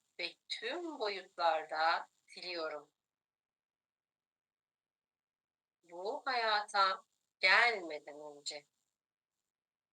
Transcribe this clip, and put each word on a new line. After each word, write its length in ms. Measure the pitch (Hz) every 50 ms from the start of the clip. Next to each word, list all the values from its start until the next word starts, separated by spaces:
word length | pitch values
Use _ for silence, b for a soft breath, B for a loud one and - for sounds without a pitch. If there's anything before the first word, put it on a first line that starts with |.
| _ _ _ -
ve 160 | 175 - - _ _ _
tüm 500 | - - - 233 277 349 349 330 302 269
boyutlarda 1120 | 220 202 202 190 185 - _ - 175 165 160 160 156 156 160 156 160 165 175 180 - - _ _ _
siliyorum. 640 | _ - 185 170 180 180 170 160 156 151 147 147 147 _ _ _ _ _ _ _ _ _ _ _ _ _ _ _ _ _ _ _ _ _ _ _ _ _ _ _ _ _ _ _ _ _ _ _ _ _ _ _ _ _ _ _ _ _ _ _ _ _ _ _ _ _ _ _ _ _ _ _
Bu 380 | 165 170 175 185 208 262 302 -
hayata 800 | 277 254 240 226 220 214 208 208 - - 202 196 190 190 - - _ _ _ _ _ _ _
gelmeden 840 | - 185 190 214 233 240 226 202 180 160 151 147 - - 143 147
önce 440 | 151 151 147 147 147 - 151 147 143 _ _ _ _ _ _ _ _ _ _ _ _ _ _ _ _ _ _ _ _ _ _ _ _ _